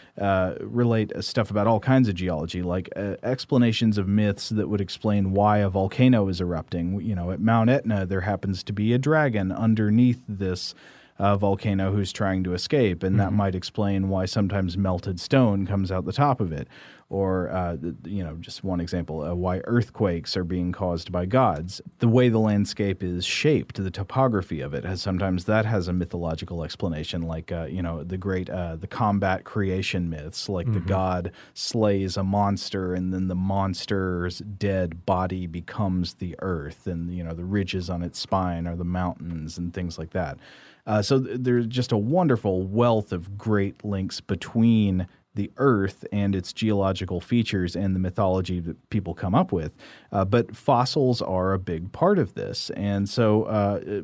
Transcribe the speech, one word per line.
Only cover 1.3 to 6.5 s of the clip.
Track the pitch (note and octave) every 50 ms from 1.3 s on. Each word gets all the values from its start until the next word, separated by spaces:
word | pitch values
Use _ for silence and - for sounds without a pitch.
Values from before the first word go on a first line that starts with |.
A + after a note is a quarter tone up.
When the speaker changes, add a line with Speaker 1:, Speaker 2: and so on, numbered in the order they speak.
| - B2+ G#2+ -
Speaker 1:
about | G2+ G#2 G2+
all | A2+ A2+ G#2
kinds | - C3 C3 C3 B2+ G#2+
of | F#2+
geology, | F2 F#2 F2+ E2+ D2+ D#2+ E2+ - F2+
like, | F2+ F2 F2 F#2 F2 - -
uh, | - G2+ G2+ - - -
explanations | A#2 B2+ B2 - - D3 B2+ A#2+ A#2 A2 - A#2 A2 G#2 G#2
of | F#2+
myths | F#2+ G2 G#2+ G#2+ G#2 G2 - - -
that | A2 G#2+ G2 D2
would | G#2+ G2
explain | G2 F#2 - - - A2 G#2 G2+ G2 F#2+
why | G2 G2 G#2 G#2 G#2 G#2
a | G2+ F#2+
volcano | F2+ F#2+ F#2+ G2 - - B2+ B2+ B2+ A2+ G2+ F#2+
is | F2+ E2+
erupting. | F#2 F2